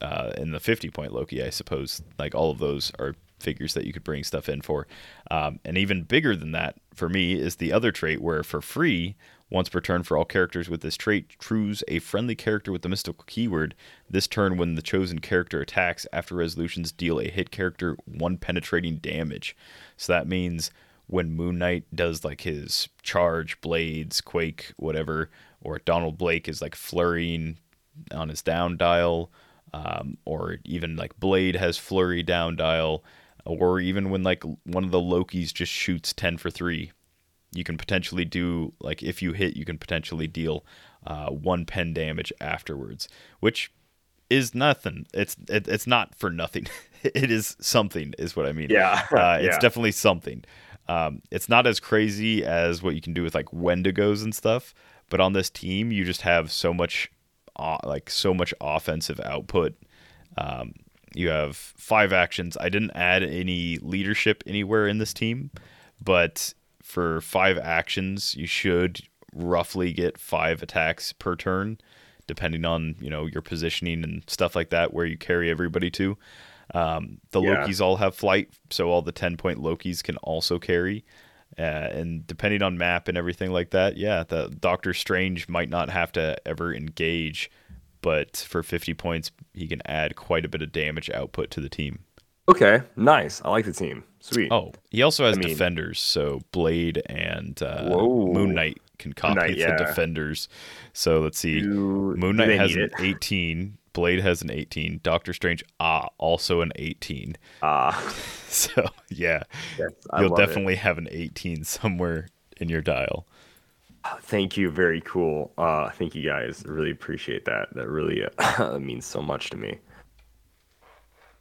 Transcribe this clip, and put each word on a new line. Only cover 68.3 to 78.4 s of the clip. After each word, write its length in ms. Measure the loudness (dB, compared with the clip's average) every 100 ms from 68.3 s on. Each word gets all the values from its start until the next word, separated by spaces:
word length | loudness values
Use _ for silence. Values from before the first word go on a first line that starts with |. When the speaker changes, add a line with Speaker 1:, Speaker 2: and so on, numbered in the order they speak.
Speaker 1:
you 120 | -4 -4
should 540 | 0 2 4 2 0 -14 _ -18
roughly 600 | -6 0 0 0 0 0
get 260 | 0 0 -2
five 440 | -2 0 2 0
attacks 500 | -2 0 0 0 -6
per 240 | -6 -4 -4
turn, 420 | 0 0 -2 -6 _ -20 -20 _ -10
depending 380 | -4 -2 0
on, 320 | 0 0 -2 -6
you 80 | -6
know, 160 | -6 -4
your 160 | -6
positioning 600 | -6 -4 -2 -2 -2 -4
and 220 | -4 -6 -6
stuff 300 | 0 0 0
like 140 | 0
that, 220 | 2 2
where 140 | 2 -2
you 100 | -2
carry 320 | 0 2 2
everybody 400 | 0 0 0 -2
to. 260 | 0 -2 -2 -10 -20 -20 -20 -6
Um, 440 | -2 0 -2 -6 -12 _
the 100 | 2
Speaker 2:
Yeah. 260 | 4 4 2
Speaker 1:
Lokis 140 | 2
all 160 | 4 4
have 180 | 2
flight, 360 | 2 2 2